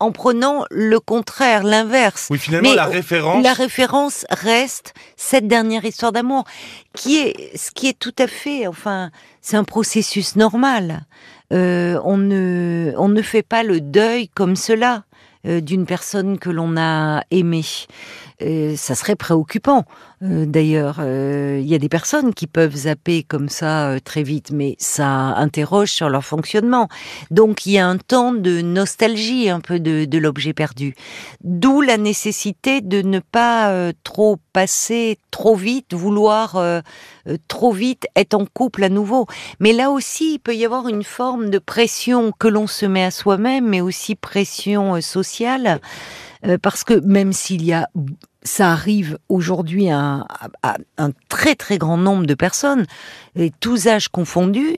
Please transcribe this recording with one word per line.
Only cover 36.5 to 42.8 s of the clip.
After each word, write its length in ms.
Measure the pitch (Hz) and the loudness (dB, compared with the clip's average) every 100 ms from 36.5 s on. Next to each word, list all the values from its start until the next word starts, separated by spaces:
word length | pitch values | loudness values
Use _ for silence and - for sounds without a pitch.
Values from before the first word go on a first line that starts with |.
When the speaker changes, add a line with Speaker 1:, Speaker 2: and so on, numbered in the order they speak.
| 185 | 0
Speaker 1:
euh, 240 | 175 170 156 - - - 160 | 0 -2 -6 -18 -20 -16 -8
euh, 80 | 156 - | -8 -8
trop 240 | - 240 | 0 0
vite 340 | 190 247 254 - - | 2 -2 -4 -2 0
être 180 | 202 | 2
en 100 | 208 | 0
couple 400 | 202 - 247 - | -2 -2 -4 0
à 60 | 196 | 0
nouveau. 360 | 196 202 254 214 - - - | 2 0 0 0 -6 -14 0
Mais 120 | 208 | 4
là 180 | 233 269 | 4 2
aussi, 440 | 277 - - 320 | 0 -4 -4 -2
il 40 | 294 | -2
peut 160 | - 226 | -4 -2
y 80 | 226 | -2
avoir 220 | 254 254 | -2 -4
une 160 | 208 | -4
forme 440 | 202 - 254 247 208 | -6 -6 -4 -2 0
de 100 | 196 | -2
pression 760 | - - 233 - - 247 226 - | -2 0 0 0 0 0 0 2
que 100 | 226 | 2
l'on 180 | 214 214 | 2 -2
se 180 | - | -2